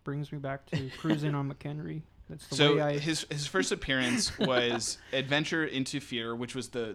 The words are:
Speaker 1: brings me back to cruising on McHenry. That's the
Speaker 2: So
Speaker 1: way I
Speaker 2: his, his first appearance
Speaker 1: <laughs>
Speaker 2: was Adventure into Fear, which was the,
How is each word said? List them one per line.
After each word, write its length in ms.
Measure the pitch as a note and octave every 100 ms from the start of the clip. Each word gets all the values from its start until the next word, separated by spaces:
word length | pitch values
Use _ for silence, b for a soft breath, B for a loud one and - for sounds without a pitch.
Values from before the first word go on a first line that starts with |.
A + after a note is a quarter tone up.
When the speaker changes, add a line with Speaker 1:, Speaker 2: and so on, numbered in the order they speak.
Speaker 1:
brings 260 | - C#3+ C#3+
me 60 | D3+
back 280 | C3+ C#3 -
to 220 | D3+ C3 -
cruising 360 | D#3+ D3+ D3+
on 180 | D3 C#3
McHenry. 500 | C3+ C#3+ D3+ D#3+ D#3 - - -
That's 180 | D#3 -
the 80 | C#3
Speaker 2:
So 180 | D3 D3+
Speaker 1:
way 60 |
I 160 | D3 D3
Speaker 2:
his, 260 | D3+ D#3 -
his 160 | D3 C#3+
first 240 | F#3 -
appearance 640 | G3+ - C3+ B2 B2 - -
Speaker 1:
<laughs> 20 |
Speaker 2:
was 580 | F3 B2 A#2+ A#2 A2 - -
Adventure 520 | C3+ C3 C#3+ D3+ E3+
into 360 | D#3 C3 C3 C#3+
Fear, 340 | - A#2+ A2+
which 200 | A#2 A#2+ C3
was 120 | A2+
the, 220 | B2 A2